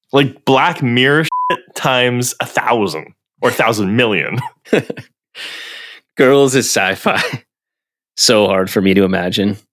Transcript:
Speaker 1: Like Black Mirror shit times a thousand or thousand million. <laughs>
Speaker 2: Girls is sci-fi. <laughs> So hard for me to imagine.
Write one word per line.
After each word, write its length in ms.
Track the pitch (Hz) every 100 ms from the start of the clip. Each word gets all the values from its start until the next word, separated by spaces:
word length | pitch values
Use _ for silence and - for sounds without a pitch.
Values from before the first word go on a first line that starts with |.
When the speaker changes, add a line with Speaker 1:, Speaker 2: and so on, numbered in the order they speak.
| _
Speaker 1:
Like 320 | 139 139 -
Black 380 | - 131 170 170
Mirror 420 | 123 120 131 151
shit 360 | 160 - - 1017 -
times 600 | - 143 127 123 123 120 -
a 60 | 117
thousand 680 | 139 - 117 98 78 76 _ _ -
or 80 | 127
thousand 460 | - 113 110 95 113
million. 420 | 117 92 69 113 - _ -
<laughs> 1400 | 180 - - - _ _ - - - - - - - _ -
Speaker 2:
Girls 380 | 131 139 135
is 120 | 131 -
sci-fi. 540 | 107 95 95 202 - - - _
<laughs> 40 | _ _ _ _ _ _ -
So 280 | - 110 98
hard 240 | 95 95
for 100 | 107
me 140 | 95
to 100 | 95
imagine. 540 | 95 92 90 101 101 101 _